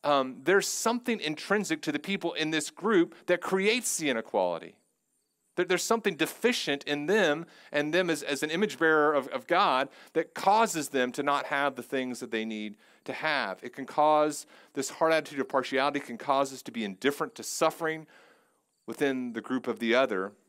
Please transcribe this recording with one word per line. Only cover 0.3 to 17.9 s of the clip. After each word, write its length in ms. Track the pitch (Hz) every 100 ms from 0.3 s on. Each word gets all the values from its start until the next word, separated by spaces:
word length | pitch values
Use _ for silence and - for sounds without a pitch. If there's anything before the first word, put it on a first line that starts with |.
| 123
there's 240 | 135 196 -
something 500 | - 226 240 240 226
intrinsic 600 | 156 151 - 208 202 156
to 100 | -
the 60 | 147
people 360 | 170 196 170
in 160 | - 156
this 200 | 160 147
group 460 | - 190 202 170 - -
that 140 | 175
creates 560 | - 190 196 247 - -
the 140 | 151
inequality." 680 | 117 - 107 90 82 85 - _ _ _ _ _ _ _ -
There, 80 |
there's 180 | 175 -
something 340 | - 226 214 151
deficient 680 | 160 - 233 247 - 139
in 220 | - 147 147
them 400 | 214 175 147 165 - -
and 200 | 147 147
them 160 | 170 180
as, 140 | 156
as 200 | - 139
an 80 | 151
image 280 | 165 214 -
bearer 340 | 160 156 147
of, 160 | 147 131
of 180 | 131 -
God 420 | 170 196 127 139 - -
that 220 | 160 165
causes 540 | - 190 214 220 160 135
them 220 | 135 123
to 100 | 120
not 240 | 143 143 -
have 280 | 143 143
the 80 | 127
things 380 | 120 135 127 120
that 100 | 120
they 140 | 113
need 320 | 110 107 107 104 _ _
to 80 | -
have. 460 | - 156 147 107 92
It 120 | 123
can 100 | -
cause, 600 | 131 - 151 151 151 143 - - -
this 140 | - 131
heart 240 | - 160
attitude 280 | 160 151 143
of 80 | 127
partiality 520 | 135 123 131 143 143
can 160 | 135 117
cause 360 | - 135 135
us 100 | 131
to 100 | -
be 120 | 117
indifferent 500 | 107 92 135 143 143
to 80 | -
suffering 640 | 107 - 160 156 160